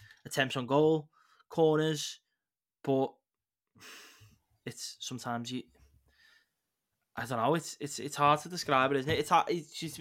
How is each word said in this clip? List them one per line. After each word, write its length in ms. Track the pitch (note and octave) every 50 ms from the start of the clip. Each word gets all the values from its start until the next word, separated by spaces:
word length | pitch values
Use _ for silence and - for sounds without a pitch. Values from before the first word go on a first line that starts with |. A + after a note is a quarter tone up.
| - - - _ -
attempts 320 | - - C#3+ C3+ B2+ -
on 100 | C3 B2
goal, 420 | A#2 C#3 D3 D#3 D#3 D#3+ D#3 D3+ - _ _ _ _ _ _ _ -
corners, 720 | - E3 D#3+ D#3 D3+ D#3 D#3 D#3+ D#3 D3 - - - - _ _ _ _ _ _ _ _ _ _ _ _ -
but 280 | C#3 C3+ C3+ C3+ - - _ _ _ _ _ _ _ _ _ _ _ _ - - - - - - - - - - - _ _ _ _ _ _ -
it's 320 | A#2+ - - - - - -
sometimes 500 | - - B2+ A#2 - B2 A#2+ A#2 A#2 A#2
you, 120 | B2+ B2 - _ _ _ _ _ _ _ _ _ _ _ _ _ _ _ _ _ _ _ _ _ _ _ _ _ _ _ _ _ -
I 80 | B2+ B2
don't 120 | A#2+ B2+ A2+
know, 160 | A#2 C#3 E3
it's, 220 | E3 - - - -
it's, 180 | D3 D3 - -
it's 180 | - C#3+ -
hard 240 | C#3+ D3 D3 D3+ D3
to 60 | - E3+
describe 440 | F3+ E3 - D3+ C#3 C3 C3 C#3
it, 60 | C#3 C3+
isn't 120 | C3 D3+
it? 80 | D#3+ D3
It's 120 | D3+ -
hard, 160 | F3 E3 - -
it's 240 | E3+ E3+ D3 -
just, 280 | - - E3 D3+ - -